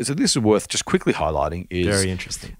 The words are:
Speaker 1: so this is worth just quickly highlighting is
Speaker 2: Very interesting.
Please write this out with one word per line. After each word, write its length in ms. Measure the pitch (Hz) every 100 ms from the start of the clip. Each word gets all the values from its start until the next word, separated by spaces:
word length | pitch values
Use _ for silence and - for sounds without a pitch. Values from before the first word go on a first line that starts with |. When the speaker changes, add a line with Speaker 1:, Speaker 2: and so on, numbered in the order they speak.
| 120
Speaker 1:
so 60 | 151
this 160 | 262
is 80 | 135
worth 280 | 107 104 -
just 180 | - -
quickly 280 | 185 -
highlighting 540 | - 78 76 73 87 -
is 160 | 90 90
Speaker 2:
Very 220 | 98 95
interesting. 460 | 90 - - -